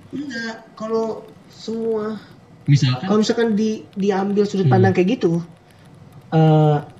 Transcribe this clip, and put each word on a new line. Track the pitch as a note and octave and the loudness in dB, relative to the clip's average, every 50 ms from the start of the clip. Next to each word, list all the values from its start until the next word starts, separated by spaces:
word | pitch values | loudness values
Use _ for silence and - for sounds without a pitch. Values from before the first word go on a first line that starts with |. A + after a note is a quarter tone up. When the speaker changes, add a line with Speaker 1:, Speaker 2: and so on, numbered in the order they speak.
| - - - | -20 -14 -12
Speaker 1:
Enggak, | B3+ D4 C#4+ A#3+ A#3 A#3 A3+ A3 - - - - - | -12 -10 -10 -8 -8 -8 -8 -10 -12 -16 -20 -16 -12
kalau | G#3+ A3 A3+ A3+ A3+ A3 G#3+ - - - - - - - | -8 -4 -4 -4 -4 -4 -6 -10 -12 -20 -20 -20 -20 -20
semua, | - - - - A3 A3+ A3+ A3+ A3 G#3+ G#3 G#3+ A3 G3+ - - - - - _ - - - | -20 -18 -12 -10 -8 -6 -4 -4 -4 -4 -4 -6 -8 -10 -14 -18 -20 -20 -20 _ -20 -12 -2
Speaker 2:
Misalkan | - C#3+ C3+ - B2+ B2+ C#3 - F#3 | 0 2 2 2 0 -2 -4 -2 0
Speaker 1:
kalau | G3+ G#3+ | 0 0
misalkan | G#3+ G#3 A3+ A#3 A#3 A#3 G#3+ G3+ | 2 0 0 0 0 0 0 0
di-, | A3 A3 A3 A3 - - - G3+ | 0 -2 -4 -6 -10 -14 -8 -4
diambil | F#3+ G3+ G3 F#3+ G3 G3+ G3+ G#3 G#3 | -2 -2 0 0 -2 -2 0 0 0
sudut | - - F#3+ F#3+ C#3 | 0 0 0 2 4
Speaker 2:
Hmm. | B2+ F#3 | 4 6
Speaker 1:
pandang | F#3 F#3+ F#3 | 4 4 4
kayak | F3+ F3+ F#3 B3+ - | 2 2 0 0 0
gitu, | - F3 E3 E3+ E3+ - - _ _ _ _ _ - - - - - - - - - - | 0 0 0 0 -4 -8 -16 _ _ _ _ _ -20 -20 -20 -20 -20 -20 -20 -20 -12 -2
eh, | - D#3+ D#3 D#3+ D#3 D#3 D#3 D3+ D3 D3 D3+ - - - | 0 2 4 6 6 4 4 4 2 0 -2 -8 -18 -20